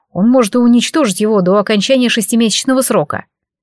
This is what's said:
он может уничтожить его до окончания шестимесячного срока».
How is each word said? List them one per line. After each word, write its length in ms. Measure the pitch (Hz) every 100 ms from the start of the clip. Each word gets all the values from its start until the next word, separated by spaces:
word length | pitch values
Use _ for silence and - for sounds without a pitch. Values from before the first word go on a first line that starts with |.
| _
он 180 | 165 220
может 260 | 262 214 247
уничтожить 680 | 240 240 - 320 247 185
его 200 | 214 214
до 160 | 180 202
окончания 520 | 202 214 196 269 240
шестимесячного 720 | - 214 233 226 - - 262
срока». 440 | 254 214 147 - - _ _ _